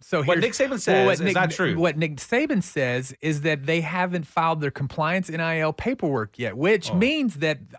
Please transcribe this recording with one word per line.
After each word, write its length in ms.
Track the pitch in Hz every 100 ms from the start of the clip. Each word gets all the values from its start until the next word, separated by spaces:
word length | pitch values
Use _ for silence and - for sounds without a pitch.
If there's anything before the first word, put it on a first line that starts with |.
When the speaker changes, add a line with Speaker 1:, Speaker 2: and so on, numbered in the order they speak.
Speaker 1:
So 180 | - 175
Speaker 2:
What 160 | 143 170
Speaker 1:
here's 20 |
Speaker 2:
Nick 100 | 233
Saban 160 | - 269
Speaker 1:
well, 60 | 254
Speaker 2:
says 260 | - 190 190
Speaker 1:
what 80 | 175
Speaker 2:
is 60 |
Speaker 1:
Nick, 140 | 185 180
Speaker 2:
not 160 | 185
true. 260 | - 180 170
Speaker 1:
what 200 | 170 151
Nick 180 | 160 143
Saban 460 | - 233 302 240
says 500 | - - 127 123 127 -
is 200 | 156 151
that 240 | 156 151 139
they 160 | 165
haven't 440 | 156 180 185 175 156
filed 360 | - 165 160
their 100 | 143
compliance 580 | - 139 - 156 185 180
N 120 | 160
I 180 | 165 160
L 140 | 156
paperwork 640 | 156 226 254 170 131 107 -
yet, 160 | 117 104
which 340 | 170 214 -
Speaker 2:
Oh. 40 | 180
Speaker 1:
means 400 | 240 311 254 151
that 240 | 156 143 -